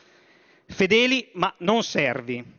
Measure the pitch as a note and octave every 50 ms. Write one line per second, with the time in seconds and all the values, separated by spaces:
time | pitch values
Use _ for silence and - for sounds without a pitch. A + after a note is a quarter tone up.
0 | _ _ _ _ _ _ _ _ _ _ _ _ _ - - - G3 F3+ G#3 A3+
1 | B3 B3+ C4 B3+ A3+ _ - F#3 F3 F#3+ - - F3 F3+ A3 A#3 - - - G3+
2 | D3 B2+ A#2+ B2+ A#2+ A#2+ B2 A#2+ B2 - -